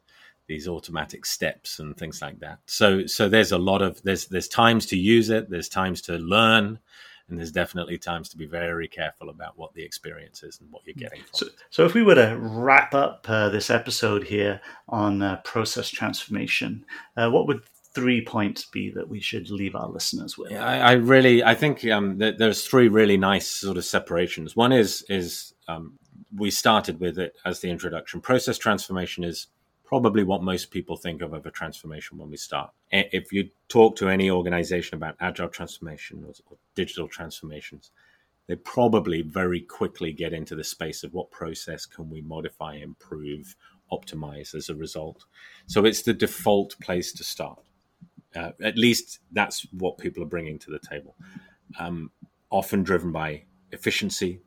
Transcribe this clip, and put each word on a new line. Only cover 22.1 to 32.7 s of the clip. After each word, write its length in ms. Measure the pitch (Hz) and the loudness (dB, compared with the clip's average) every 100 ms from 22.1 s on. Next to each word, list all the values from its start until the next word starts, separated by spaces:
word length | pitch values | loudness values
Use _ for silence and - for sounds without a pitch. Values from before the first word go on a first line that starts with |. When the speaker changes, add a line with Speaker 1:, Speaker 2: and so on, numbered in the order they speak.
| 95 | 0
Speaker 1:
that 200 | 107 107 | 0 4
there's 280 | 110 98 - | 2 2 2
three 240 | 131 120 | 6 8
really 280 | 107 104 98 | 8 8 6
nice 300 | 95 95 - | 4 2 0
sort 300 | - 98 90 | -6 -4 -4
of 80 | - | -2
separations. 720 | 95 - 87 87 - 78 113 | -2 0 0 0 -4 -4 2
One 180 | 120 | 6
is, 320 | 131 98 - - | 6 4 0 -4
is, 460 | 98 85 - - _ - | -4 -4 -8 -14 _ -12
um, 280 | 82 80 - _ - - 101 | -12 -12 -18 _ -20 -16 -6
we 160 | 101 | -2
started 500 | - 120 107 - 82 | 2 4 4 2 -2
with 180 | 90 82 | -4 -4
it 160 | 87 - 92 | -6 -6 -6
as 140 | 87 | -6
the 100 | 90 | -6
introduction. 520 | 85 90 80 - 87 | -6 -6 -8 -10 -8
Process 360 | - 127 123 110 | 0 0 0 -2
transformation 680 | 113 98 - 95 87 - 85 | 0 -2 -2 -6 -6 -6 -6
is 220 | 80 - _ _ _ | -8 -12 _ _ _
probably 400 | _ 135 117 104 | _ 0 2 2
what 180 | 95 95 | 2 0
most 300 | 92 92 - | -2 -4 -6
people 240 | 92 - 80 | -10 -8 -10
think 260 | 87 80 | -10 -8
of, 120 | 80 | -10
of 120 | 78 71 | -10 -12
a 60 | |
transformation 640 | - 80 - 80 76 - 78 | -10 -12 -12 -16 -16 -16 -18
when 120 | 76 | -16
we 80 | 73 | -16
start. 340 | - 71 69 | -8 -8 -8